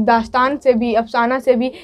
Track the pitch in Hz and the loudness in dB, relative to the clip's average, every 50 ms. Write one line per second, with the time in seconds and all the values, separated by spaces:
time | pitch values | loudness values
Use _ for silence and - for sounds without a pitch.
0 | 214 214 233 226 226 226 - 247 254 262 285 277 - 269 240 226 240 240 220 226 | 2 2 2 0 0 -2 0 0 0 0 0 0 2 2 2 2 0 0 0 -2
1 | 233 226 - 240 233 240 254 262 254 269 247 226 247 254 - - | -2 -2 -2 -2 0 0 -2 -2 -2 -2 -2 -2 -4 -6 -8 -12